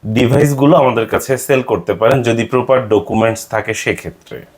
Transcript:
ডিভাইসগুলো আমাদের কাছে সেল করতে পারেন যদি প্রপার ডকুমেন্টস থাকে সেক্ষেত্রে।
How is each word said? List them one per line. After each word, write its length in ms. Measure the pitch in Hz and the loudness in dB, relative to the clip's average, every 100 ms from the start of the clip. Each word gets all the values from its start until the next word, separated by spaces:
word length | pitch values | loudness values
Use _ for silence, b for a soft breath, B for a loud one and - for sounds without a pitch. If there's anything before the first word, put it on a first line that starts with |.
| 107 | -2
ডিভাইসগুলো 680 | 110 120 135 147 139 139 170 | 0 2 4 2 2 2 4
আমাদের 240 | 131 117 113 | 4 2 -2
কাছে 200 | - - 131 | -4 -2 -4
সেল 240 | - 135 | 0 0
করতে 300 | 127 104 85 95 | 0 -4 -2 -2
পারেন 180 | 110 135 | 0 2
যদি 200 | 117 117 | 2 0
প্রপার 340 | 110 127 123 131 113 | 0 -2 2 0 2
ডকুমেন্টস 540 | 107 101 110 113 107 - | 0 0 0 0 0 -4
থাকে 200 | 110 104 | -6 -4
সেক্ষেত্রে। 640 | 110 - 92 87 - - - - | -6 -4 -4 -8 -16 -16 -16 -16